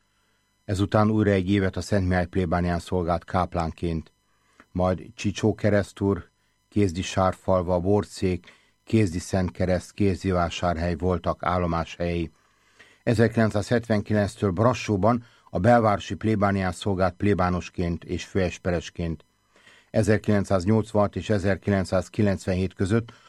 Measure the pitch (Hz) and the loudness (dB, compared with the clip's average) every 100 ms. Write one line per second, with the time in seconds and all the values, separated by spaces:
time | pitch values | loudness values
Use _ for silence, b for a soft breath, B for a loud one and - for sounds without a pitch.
0 | _ _ _ _ _ _ - 95 101 110 | _ _ _ _ _ _ -6 -2 2 4
1 | 107 107 101 98 90 101 95 92 - 101 | 4 2 2 2 2 0 0 -4 -2 0
2 | 90 90 87 95 85 87 87 85 - 92 | 2 0 0 -2 0 0 0 -2 -2 -4
3 | 85 85 - 92 87 87 82 - 85 82 | 0 -2 -2 -2 -2 -2 -6 -4 -4 -6
4 | - _ b b b b b 90 92 85 | -8 _ b b b b b -2 0 -2
5 | - - 107 - 110 - 107 101 95 - | -6 -6 -6 0 0 2 2 2 0 -2
6 | 101 90 - _ _ _ _ 104 101 85 | -2 -2 -6 _ _ _ _ 0 0 0
7 | - 98 92 - - 92 87 90 92 104 | -4 0 0 0 -2 0 0 -2 2 0
8 | - - 92 87 - b b b - 113 | -2 -4 -2 -2 -8 b b b -2 0
9 | 98 87 - 95 90 - 90 87 - - | 2 -2 -4 -2 -2 -2 -2 -2 -4 -2
10 | 101 87 95 90 85 - 87 80 87 78 | 0 0 -2 0 -2 -2 -2 0 -2 -2
11 | 92 87 90 - 80 90 85 82 82 - | -2 -2 -2 -4 -2 -2 -2 -2 -4 -6
12 | 87 85 80 b b b b b b b | -4 -4 -6 b b b b b b b
13 | 123 117 113 117 110 104 - 120 - 104 | -2 2 2 2 0 0 0 -2 0 -2
14 | - 107 98 - 104 87 120 120 - 98 | 0 0 0 -2 -2 2 2 0 -2 2
15 | 107 120 b b b 90 110 120 107 98 | 2 2 b b b 0 4 6 4 0
16 | - 95 110 104 101 98 92 - 107 92 | -4 -4 -2 2 2 0 -2 -4 -4 0
17 | 92 - 101 92 90 90 - - 87 82 | 0 0 0 2 2 0 -6 -6 -4 -4
18 | - 87 - 101 87 - 92 85 - - | -6 -8 -4 -2 -2 -2 -4 -4 -6 -8
19 | 82 80 _ b b b b b b 113 | -6 -8 _ b b b b b b -2
20 | 104 104 - 104 95 98 90 110 104 104 | 2 2 2 0 2 0 2 0 2 0
21 | 101 95 - 104 98 92 - 98 87 92 | 0 -2 -2 -2 0 -2 0 0 0 -2
22 | - - 104 92 - 90 92 - 92 113 | -2 0 0 0 -2 -2 -2 -2 0 0
23 | 117 B | -2 B